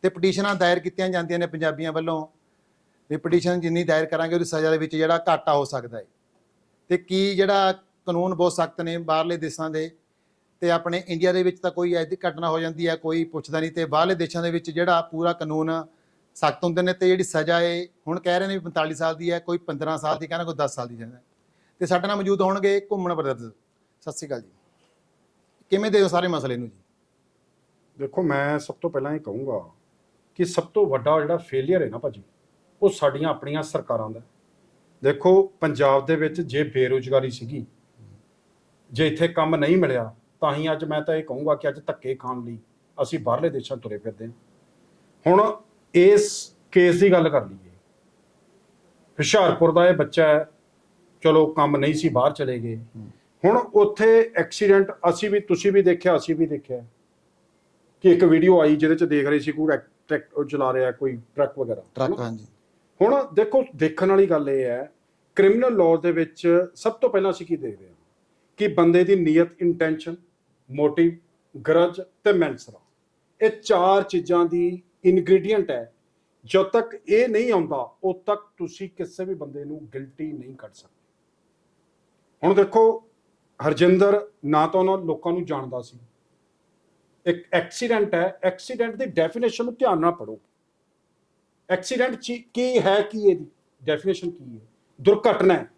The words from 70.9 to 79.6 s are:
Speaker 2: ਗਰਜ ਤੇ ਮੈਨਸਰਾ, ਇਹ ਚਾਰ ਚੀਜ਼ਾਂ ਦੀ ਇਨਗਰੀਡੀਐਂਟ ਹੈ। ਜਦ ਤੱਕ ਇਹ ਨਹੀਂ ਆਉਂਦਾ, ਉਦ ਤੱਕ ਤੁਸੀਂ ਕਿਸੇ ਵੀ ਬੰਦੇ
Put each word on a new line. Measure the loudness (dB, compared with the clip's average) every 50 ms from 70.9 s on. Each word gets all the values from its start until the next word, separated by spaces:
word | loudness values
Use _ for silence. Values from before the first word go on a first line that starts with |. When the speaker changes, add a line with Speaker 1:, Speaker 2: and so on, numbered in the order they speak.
| 2 4 2 2 2 -2 _ _ _ _ _ _ _
Speaker 2:
ਗਰਜ | -10 -2 2 4 4 4 2 0 -6 -16 _ _ _ _
ਤੇ | 2 2
ਮੈਨਸਰਾ, | 2 2 0 -2 -10 -14 -20 -20 -20 _ _ _ _ _ _ _ _ _ _ _ _
ਇਹ | 0 0
ਚਾਰ | 0 0 -2 0 2 4 4 4 4 4 2
ਚੀਜ਼ਾਂ | 0 -4 -4 -2 0 2 2 2
ਦੀ | 2 0 0 0 -2 -2 -6 _ _ _ _ _
ਇਨਗਰੀਡੀਐਂਟ | 4 4 4 4 4 2 2 4 2 0 0 0 -2
ਹੈ। | -4 -8 -8 -12 _ _ _ _ _ _ _ _ _ _ _
ਜਦ | 0 2 2 2
ਤੱਕ | 4 2 0 0 0 -8 -16 _ 0
ਇਹ | 2 2 2 2
ਨਹੀਂ | 0 0 0 2
ਆਉਂਦਾ, | 0 0 0 -2 -4 -6 -6 -8 _ _ -4
ਉਦ | -4 -4 -4 _
ਤੱਕ | -4 -4 -4 -6 _ _ _
ਤੁਸੀਂ | -12 -12 -12 -14 -16 -16
ਕਿਸੇ | _ _ -12 -12 -10 -12 -10
ਵੀ | -10 -8
ਬੰਦੇ | -10 -12 -14 -14 -14